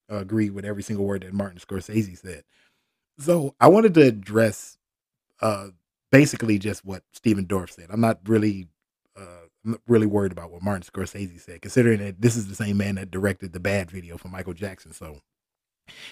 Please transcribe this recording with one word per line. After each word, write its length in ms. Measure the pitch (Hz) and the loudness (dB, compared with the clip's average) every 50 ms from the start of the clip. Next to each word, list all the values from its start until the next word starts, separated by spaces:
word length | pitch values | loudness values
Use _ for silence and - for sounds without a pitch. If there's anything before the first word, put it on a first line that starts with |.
| _ - | _ -10
agreed 440 | 107 101 98 92 110 110 107 101 | -10 -8 -6 -4 -2 0 0 -2
with 120 | 98 98 98 | -2 -6 -8
every 200 | 104 104 101 95 | -8 -8 -8 -8
single 200 | - 110 98 98 | -6 -4 -2 -2
word 200 | 98 98 95 92 | -2 -4 -6 -8
that 100 | 92 95 | -8 -6
Martin 240 | 101 98 98 90 90 | -6 -6 -6 -10 -16
Scorsese 580 | - - 98 95 90 - 104 113 107 95 87 | -14 -10 -10 -10 -8 -4 -2 -2 -2 -2 -6
said. 280 | - - 95 85 71 - _ _ _ _ _ _ _ _ _ _ _ _ _ _ - | -16 -16 -16 -16 -16 -18 _ _ _ _ _ _ _ _ _ _ _ _ _ _ -6
So 380 | 135 156 175 175 143 135 - - | -2 0 0 0 0 -4 2 6
I 60 | 117 | 8
wanted 280 | 143 180 214 226 214 170 | 8 8 8 6 6 6
to 80 | 160 | 8
address, 760 | 147 127 110 104 95 - 104 113 113 107 98 - - - - _ _ _ _ _ _ _ _ _ _ _ _ - | 6 6 6 0 -4 -2 2 2 2 2 0 -4 -12 -20 -20 _ _ _ _ _ _ _ _ _ _ _ _ -4
uh, 300 | - 110 104 101 98 98 90 _ _ _ _ _ _ _ | -2 -2 -2 -4 -8 -16 -20 _ _ _ _ _ _ _
basically 480 | - 135 147 143 - - 120 110 104 101 | 6 6 6 4 2 -2 0 0 0 0
just 240 | 95 104 95 - - | 0 -4 -8 -8 -10
what 180 | 98 95 90 - _ | -12 -12 -12 -14 _
Stephen 340 | - - - 117 107 98 95 | -12 -4 0 0 0 0 0
Dorff 240 | 87 101 95 87 - | -2 -2 -4 -4 -6
said. 180 | - - 82 82 | -12 -20 -16 -6
I'm 100 | 104 110 | -2 0
not 200 | 117 113 110 - 90 | 2 0 0 -2 0
really, 420 | 104 113 110 107 107 101 95 90 80 _ _ _ _ _ _ _ _ _ | 2 2 2 2 2 -2 -4 -8 -16 _ _ _ _ _ _ _ _ _
uh, 300 | 98 98 90 87 87 85 82 _ _ - | -20 -20 -20 -20 -20 -20 -20 _ _ -8
I'm 80 | 110 | -8
not 80 | 117 - _ - | -8 -4 _ 4
really 180 | 120 110 110 | 4 4 4
worried 240 | 104 98 104 101 95 | 4 2 0 0 -2
about 220 | 90 85 98 82 | -4 -8 -14 -16
what 100 | 87 87 | -12 -6
Martin 260 | 87 101 101 92 87 - | -4 -4 -4 -4 -8 -10
Scorsese 520 | - 98 92 - - 101 101 90 85 87 | -10 -8 -8 -8 -8 -10 -12 -12 -14 -16
said, 220 | - - 80 85 | -20 -20 -20 -16
considering 360 | - 101 - 131 120 117 113 101 | -10 -2 2 4 4 4 4 2
that 240 | 101 101 92 87 | -2 -6 -4 0
this 140 | 110 120 113 | 0 0 0
is 100 | 117 104 | 0 -6
the 80 | 98 98 | -8 -8
same 220 | - 113 101 101 | -6 -4 -2 0
man 180 | 101 101 101 98 | 0 0 -2 -4
that 160 | 95 98 92 | -6 -8 -10
directed 420 | 85 95 98 101 95 - - 92 | -10 -10 -8 -10 -10 -12 -12 -14
the 80 | 80 90 | -10 -6
Bad 300 | 87 101 98 101 92 82 | -4 -4 -2 -4 -4 -6
video 260 | 85 92 87 85 85 | -12 -16 -16 -16 -16
for 120 | 85 - 90 | -16 -16 -16
Michael 260 | 90 92 92 92 90 | -14 -14 -12 -12 -12
Jackson. 380 | 82 104 95 87 - - 82 | -10 -10 -12 -12 -14 -20 -20
So 280 | 80 - 85 80 73 71 _ _ _ _ _ _ _ _ _ _ _ _ _ - - - - - | -20 -20 -18 -18 -18 -20 _ _ _ _ _ _ _ _ _ _ _ _ _ -20 -20 -20 -20 -6